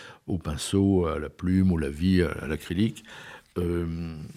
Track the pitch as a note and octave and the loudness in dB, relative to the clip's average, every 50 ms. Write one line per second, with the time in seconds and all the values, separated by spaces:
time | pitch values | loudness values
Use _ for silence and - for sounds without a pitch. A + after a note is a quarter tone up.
0 | - - - - _ - G2+ E2+ - D#2 D#2 - - - - G2 G2 G2 G2 F#2 | -18 -18 -20 -14 _ -6 -4 -4 -4 -4 -6 -6 -4 0 2 4 4 6 4 4
1 | E2+ D#2+ D2+ D2+ D2+ C#2+ - - F2+ F2+ F#2 F#2+ F#2+ F#2+ F2 D#2+ D2 C#2 D2 D2 | 2 2 0 -2 -4 -8 -8 -4 0 2 4 6 6 6 4 2 0 -2 -2 0
2 | F2 F#2+ F#2 F2+ E2+ D2+ D2+ D2+ - C#2+ D#2 D2+ - - E2+ F2+ A2 A#2 - - | 2 4 4 4 4 2 0 -4 -6 -6 -6 -6 -6 -4 -2 0 0 0 -2 -6
3 | - - - - - - - - - _ - F2+ F2 E2+ F2 F2 F2 E2 E2 E2 | -14 -20 -18 -18 -18 -18 -20 -20 -20 _ -6 -4 -2 -2 -2 -2 -2 -4 -4 -6
4 | E2+ E2 D#2+ D#2 D#2+ - - | -6 -8 -8 -10 -12 -14 -14